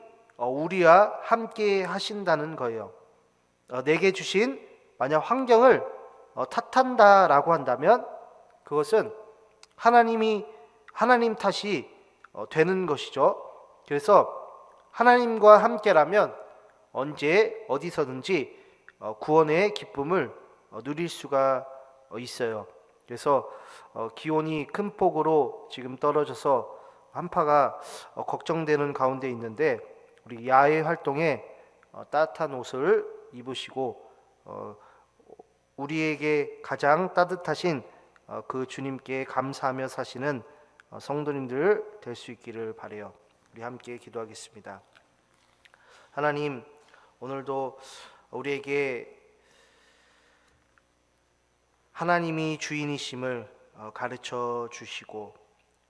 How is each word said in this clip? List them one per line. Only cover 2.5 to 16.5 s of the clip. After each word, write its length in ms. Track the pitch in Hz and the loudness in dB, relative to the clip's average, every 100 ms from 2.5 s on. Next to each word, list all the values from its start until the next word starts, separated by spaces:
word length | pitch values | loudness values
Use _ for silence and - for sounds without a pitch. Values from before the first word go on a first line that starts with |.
| 147 | -4
거예요. 360 | 123 113 101 - _ _ _ _ _ _ - | -6 -6 -10 -16 _ _ _ _ _ _ -10
어, 120 | 127 | -4
내게 300 | 135 165 190 | 0 2 2
주신 480 | 185 160 190 247 269 - - _ - | 0 -2 0 0 -2 -14 -20 _ -6
만약 200 | 131 156 | 0 0
환경을, 680 | 190 254 254 226 254 165 - - - - - | 0 0 4 8 8 6 0 -12 -18 -20 -12
어, 140 | - 127 | -6 -6
탓한다라고 1040 | - - 262 254 240 202 196 175 143 170 | -6 -2 2 2 8 10 10 8 6 4
한다면 520 | 165 131 123 160 240 - - - - _ _ | 2 0 2 4 4 2 -16 -20 -20 _ _
그것은 480 | - 147 147 220 156 - - - _ _ - - | -4 -2 2 2 0 -6 -20 -20 _ _ -20 0
하나님이, 680 | 233 240 226 226 220 208 - - - _ _ | 6 6 6 2 0 0 -4 -16 -20 _ _
하나님 440 | - 226 247 233 214 | -2 2 4 2 0
탓이, 520 | 202 - 208 160 - - _ _ - | -2 -2 -4 -4 -6 -16 _ _ -18
어, 160 | 92 110 | -14 -4
되는 380 | 160 170 190 175 | 2 2 2 -2
것이죠. 540 | 139 - 131 147 - - - - _ - | -4 -4 2 2 2 -8 -20 -20 _ -6
그래서 560 | 143 208 185 117 - - - - _ _ | -2 6 6 6 -2 -14 -18 -20 _ _
하나님과 680 | - 240 247 233 226 208 208 | 2 6 6 4 6 10 10
함께라면 840 | 233 220 214 156 147 202 165 - - | 8 0 4 4 4 4 2 -2 -18